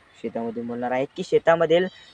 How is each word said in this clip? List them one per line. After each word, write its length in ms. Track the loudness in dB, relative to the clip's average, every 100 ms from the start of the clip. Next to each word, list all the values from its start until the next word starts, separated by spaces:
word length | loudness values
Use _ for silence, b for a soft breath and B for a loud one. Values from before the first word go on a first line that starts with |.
| _ -14
शेतामधून 460 | -10 -6 -6 -8 -8
बोलणार 240 | -6 -4
आहे 140 | -4 -4 -6
की 60 |
शेतामधील 640 | -2 2 4 4 4 2 2 B B